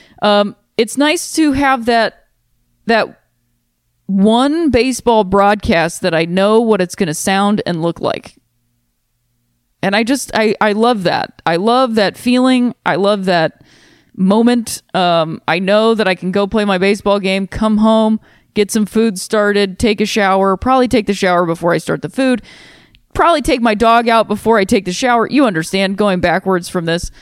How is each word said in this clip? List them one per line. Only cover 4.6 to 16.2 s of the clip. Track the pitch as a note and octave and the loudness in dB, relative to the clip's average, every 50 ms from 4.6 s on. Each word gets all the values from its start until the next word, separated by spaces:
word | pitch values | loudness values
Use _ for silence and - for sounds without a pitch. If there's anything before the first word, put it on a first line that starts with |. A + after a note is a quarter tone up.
| E4+ D4+ | 0 0
baseball | A#3+ A#3+ A#3 C4 B3 - - A#3+ A#3 A3 G3+ | 2 0 0 0 -2 -2 0 0 2 2 2
broadcast | F#3 G3 G3+ G3 G3+ G#3 G#3 - - G3 E3 D#3+ E3+ - - | 2 2 2 2 2 2 0 0 0 0 0 0 -2 -4 -4
that | - F#3 E3 | -4 -2 0
I | D#3+ E3 | 0 0
know | E3+ F3 F#3+ G3 G#3 A3 A3+ | 0 0 0 2 2 2 2
what | A#3+ A3 G#3+ F#3 | 2 2 2 0
it's | F3+ F3 - | 0 -2 -4
gonna | - G#3 D#3+ D3+ | -4 -4 -4 -4
sound | - - G3+ F#3+ G3 G3+ G3+ G#3+ G3 - | -4 -4 -2 0 0 0 0 0 0 -2
and | - F3 D#3+ | -4 -4 -2
look | D#3+ E3+ E3+ - | -4 -4 -4 -4
like. | - - - - - - - _ _ _ _ _ _ _ _ _ _ _ _ _ _ _ _ _ _ _ _ _ _ _ _ _ _ _ _ _ | -6 -6 -6 -6 -10 -18 -20 _ _ _ _ _ _ _ _ _ _ _ _ _ _ _ _ _ _ _ _ _ _ _ _ _ _ _ _ _
And | - - G3 | -4 -2 0
I | G#3+ A#3 | 0 0
just, | G#3+ C#4+ B3+ - - - | 0 -2 -4 -4 -4 -2
I, | A3 A3 A3 - - | 0 0 0 0 0
I | G#3 G#3+ G#3 | 0 0 0
love | G#3+ A3+ A#3+ B3 G#3 F3+ | 2 0 0 0 0 -2
that. | F3 - - - - _ - - | -2 -2 -2 -4 -6 _ -6 -4
I | D#3+ E3+ E3+ | -2 -2 0
love | G3 A3+ A#3+ B3+ C4 B3 A3 | 0 2 2 2 0 0 0
that | A3 G3 F3+ - - | 0 0 0 -2 -4
feeling. | - B3 B3 B3+ B3+ C4 B3+ B3 B3 B3 - _ - | -2 0 0 2 2 2 2 2 0 -2 -4 _ -4
I | - D#3+ | -4 -2
love | F3 G3 G3 G#3+ G3+ F#3+ | 0 0 0 0 0 0
that | F#3+ F3+ E3+ D#3+ D3+ - - - _ _ _ _ _ _ _ _ _ _ | 0 0 0 0 -2 -4 -8 -20 _ _ _ _ _ _ _ _ _ _
moment. | - F#3 F#3 G3+ A3+ A#3 A#3+ B3 A#3+ A3 - - - - _ - | -2 0 2 2 4 4 2 2 0 -2 -6 -10 -12 -10 _ -4
Um, | F#3 F3+ F3 E3+ E3+ D#3+ D#3+ D#3+ - - - | -2 0 2 2 0 0 -2 -6 -8 -4 -4
I | D#3+ F3 | -2 -2
know | F#3+ F#3 G3+ G#3+ A3 A3+ A3+ | 0 2 2 2 2 2 2
that | G#3 G#3+ F#3 | 2 0 0
I | F#3 | -2
can | - | -2